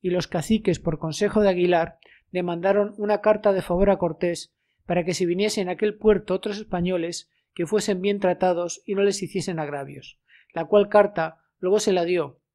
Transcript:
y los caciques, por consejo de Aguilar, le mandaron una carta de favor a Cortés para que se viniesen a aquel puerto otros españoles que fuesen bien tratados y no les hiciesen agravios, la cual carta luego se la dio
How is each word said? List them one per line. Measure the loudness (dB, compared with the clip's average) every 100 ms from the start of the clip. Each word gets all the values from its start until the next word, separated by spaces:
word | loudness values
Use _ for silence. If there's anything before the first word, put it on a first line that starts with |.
y | -2
los | -4 -4
caciques, | -6 0 0 2 -2
por | -2 -4
consejo | -6 -2 0 2
de | 2
Aguilar, | 2 2 2 0 -6 _ _ _
le | -6
mandaron | -4 -2 2 2 0 -4
una | -2 0
carta | 2 4 2
de | 2
favor | 0 2 2
a | 2
Cortés | 0 -2 -4 -4 -10 _ _ _ -4
para | -2
que | -2
se | -2
viniesen | 0 0 0 0 -4
a |
aquel | -2 -2 2
puerto | 2 2 2
otros | -4 -2 -8
españoles | -6 -4 -2 -2 -4 -8 -14 _ _
que | -8
fuesen | -2 0 0 -2
bien | 0 0
tratados | 0 2 0 0 -2 -8
y | -6 0
no |
les | 0 0
hiciesen | -6 -6 -6 -6
agravios, | -6 -8 -10 -14 -20 _ _ _ _
la | -8
cual | 2 4 6
carta | 4 4 0 -6 -8 _ _
luego | 0 0
se | 2
la | 0
dio | 0 -2 -2 -10 _